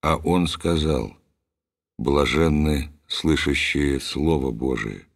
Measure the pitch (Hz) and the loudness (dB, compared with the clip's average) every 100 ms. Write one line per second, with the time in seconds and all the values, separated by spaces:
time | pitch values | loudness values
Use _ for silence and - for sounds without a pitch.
0 | 78 76 80 90 82 - 85 82 78 71 | 0 0 2 0 0 -2 -2 0 0 0
1 | 52 - _ _ _ _ _ _ _ - | -4 -12 _ _ _ _ _ _ _ -6
2 | 65 71 71 76 82 73 76 73 73 - | 0 2 2 2 2 4 2 0 -4 -14
3 | _ - 80 76 - 69 - 71 71 69 | _ -2 0 2 0 -2 -2 0 0 -2
4 | - 65 78 78 65 57 64 62 52 50 | -4 -2 0 2 0 -2 -4 -4 -6 -10
5 | - | -16